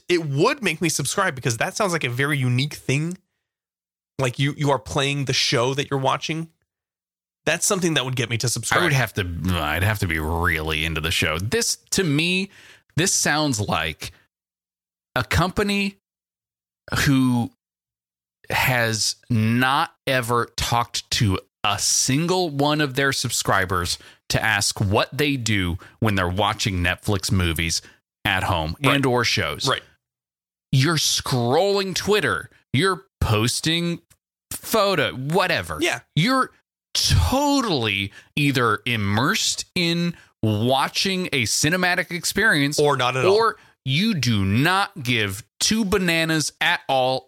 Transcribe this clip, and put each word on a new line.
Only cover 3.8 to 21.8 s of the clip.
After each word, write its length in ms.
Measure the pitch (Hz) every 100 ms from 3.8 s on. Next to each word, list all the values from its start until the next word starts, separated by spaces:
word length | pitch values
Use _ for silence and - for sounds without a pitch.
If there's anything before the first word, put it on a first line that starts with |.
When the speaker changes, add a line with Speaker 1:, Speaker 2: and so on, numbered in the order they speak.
| _ _ _ -
Speaker 1:
Like, 200 | 131 120
you, 160 | 139 147
you 140 | 143
are 80 | 131
playing 460 | - 151 139 143 139
the 60 |
show 400 | 131 - 131 123
that 160 | 139 135
you're 100 | 139
watching. 480 | 131 139 - 160 165 _ _ _ _ _ _ _ _ _
That's 220 | - 170 -
something 280 | 196 170
that 100 | 147 131
would 100 | 123
get 140 | 113
me 80 | 117
to 100 | 120
subscribe. 320 | - - 117
Speaker 2:
I 40 |
would 80 | 101
have 180 | 135 117
to, 120 | - 90 82 87
I'd 320 | 87 73 80
have 160 | 98 107
to 60 | 92
be 120 | 80
really 680 | 76 82 87 78 78 78 80
into 140 | 78
the 80 | 78
show. 280 | - 82 78
This, 400 | 107 226 226 - _
to 140 | -
me, 460 | 180 143 170 185 190 - - - _ -
this 160 | 180
sounds 480 | - 175 147 151 107
like 520 | 104 87 80 78 - - _ _ _ _ _ _ _ _ _
a 100 | 127
company 720 | 120 - 180 180 202 202 196 - _ _ _ _ _ _ _ _ - -
who 500 | 147 135 127 123 117 - _ _ _ _ _ _ _ _ -
has 680 | - - 123 117 110 - - -
not 680 | 113 110 120 131 143 165 _ -
ever 400 | 131 117 120 117 -
talked 540 | - 117 120 - -
to 260 | - 107 92 - _
a 160 | 107
single 680 | 101